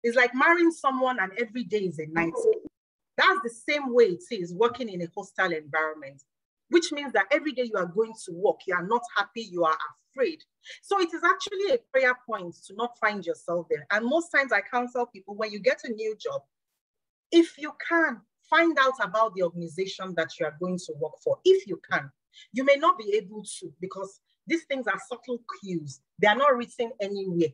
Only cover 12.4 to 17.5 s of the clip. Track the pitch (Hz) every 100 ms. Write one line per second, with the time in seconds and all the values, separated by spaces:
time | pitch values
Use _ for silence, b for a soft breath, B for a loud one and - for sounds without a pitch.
12.4 | 175 170 - 202 240 240 214 208 170 160
13.4 | - 175 165 147 143 208 233 320 330 302
14.4 | 269 208 - 247 247 208 240 190 196 208
15.4 | 214 208 233 294 285 214 220 214 - 139
16.4 | _ _ _ _ _ _ _ _ _ 339
17.4 | 330